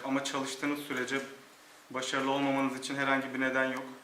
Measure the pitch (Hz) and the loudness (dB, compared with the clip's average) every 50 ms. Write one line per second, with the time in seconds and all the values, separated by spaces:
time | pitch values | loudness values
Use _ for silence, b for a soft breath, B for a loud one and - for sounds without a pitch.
0 | - 135 135 139 135 - 147 135 131 131 - - 147 143 143 147 143 - 127 127 | -2 0 0 0 0 0 -2 -2 -2 -4 -4 -2 -2 -2 -2 -2 -4 -4 -2 -2
1 | 123 123 139 135 135 - - - - - B B B B B B B - 123 131 | 0 0 -2 -2 -2 -6 -10 -16 -18 -20 B B B B B B B -8 -6 -4
2 | 131 - 143 135 131 135 139 139 139 139 135 135 135 127 127 131 - 139 139 139 | -2 0 0 2 2 2 2 4 4 2 4 2 2 2 0 -4 -4 -4 -2 0
3 | 135 135 135 131 127 127 131 131 135 131 131 131 131 131 127 131 131 - - - | 2 4 4 2 2 0 -2 0 0 2 4 4 2 2 0 -4 -6 -8 -12 -16